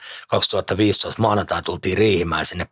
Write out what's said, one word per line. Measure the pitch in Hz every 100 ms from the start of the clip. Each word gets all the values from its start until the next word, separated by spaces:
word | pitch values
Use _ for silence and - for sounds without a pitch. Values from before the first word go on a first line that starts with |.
| - - -
kaksituhattaviisitoista | 104 - 101 - 95 107 98 - -
maanantai | 113 104 90 87
tultiin | 82 92 95 90
Riihimäen | 107 92 85 76 78
sinne | 87 85